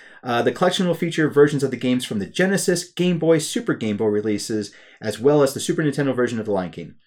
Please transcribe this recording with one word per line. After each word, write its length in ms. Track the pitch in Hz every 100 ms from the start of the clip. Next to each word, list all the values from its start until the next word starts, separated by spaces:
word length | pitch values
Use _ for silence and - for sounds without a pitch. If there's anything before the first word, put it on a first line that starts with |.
| - -
Uh, 200 | 123 120
the 80 | 120
collection 340 | 123 180 180 180
will 80 |
feature 340 | 165 170 160 151
versions 360 | 139 147 147
of 80 | 131
the 40 | 120
games 300 | 127 127 127
from 140 | 110
the 80 | 95
Genesis, 560 | - 185 190 190 170 -
Game 260 | - 180 175
Boy, 220 | 160 165
Super 340 | 156 247 226
Game 240 | 160 110 101
Boy 80 | 110
releases, 600 | 104 107 104 - 107 104 - - -
as 180 | 107 107
well 220 | 123 147
as 140 | 135 -
the 40 |
Super 220 | - 165
Nintendo 340 | 156 135 139 120
version 220 | 120 113
of 60 | 107
The 60 |
Lion 180 | 98 90
King. 240 | 80 80 -